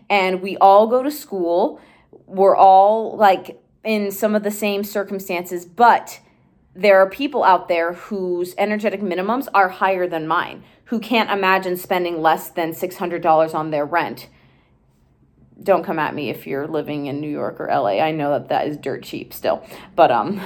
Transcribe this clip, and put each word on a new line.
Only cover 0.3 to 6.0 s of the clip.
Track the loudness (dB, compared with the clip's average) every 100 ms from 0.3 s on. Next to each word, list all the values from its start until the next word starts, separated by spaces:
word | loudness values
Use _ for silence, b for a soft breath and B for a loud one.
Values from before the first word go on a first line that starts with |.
| -2
we | -4 4
all | 6 8 6
go | 2
to | -2
school. | -6 -8 -4 0 0 0 -4 B B B -20 _
We're | 2 4 8
all, | 8 8 6 2 -2 2
like, | 2 2 -2 -18 _ _
in | -4 -2 -2
some | -2 -2
of | 0
the | -2
same | -4 -2 -2
circumstances, | -4 -6 -6 -8 -6 -8 -6 -10 -8
but | 4 6 4